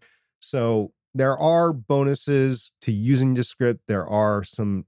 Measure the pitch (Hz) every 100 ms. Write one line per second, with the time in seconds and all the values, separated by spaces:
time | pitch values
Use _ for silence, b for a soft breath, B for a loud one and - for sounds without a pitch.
0 | b b b _ - 135 117 110 101 _
1 | _ 131 135 131 156 170 170 147 107 139
2 | 139 139 - 143 135 123 - _ - 104
3 | 117 131 131 127 117 - 120 117 - 101
4 | 87 104 107 101 92 - 104 98